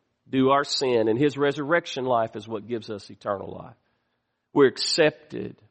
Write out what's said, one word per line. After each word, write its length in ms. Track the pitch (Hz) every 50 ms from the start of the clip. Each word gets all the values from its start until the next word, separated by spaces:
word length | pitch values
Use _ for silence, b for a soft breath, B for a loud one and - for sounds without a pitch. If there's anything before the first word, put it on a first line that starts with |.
| _ _ _ _ _ 120
due 220 | 127 135 131 131
our 120 | 139 139
sin, 460 | 143 - - - 143 127 123 113 110 110
and 100 | 110 120
his 180 | 151 143 135
resurrection 680 | 139 143 143 131 151 143 139 170 170 170 - - 135 127
life 320 | 131 123 117 113 113 -
is 100 | 107 101
what 220 | 107 113 101 95 110
gives 200 | 120 110 - -
us 220 | 107 98 - -
eternal 400 | 101 _ - 107 101 95 95 95
life. 240 | - 95 - - 120 _ _ _ _ _ _ _ _ _ _ _ _ _ _ _
We're 140 | - 143 139
accepted, 920 | 123 - - - - - - 156 151 - - - _ - 117 - - - _ _ _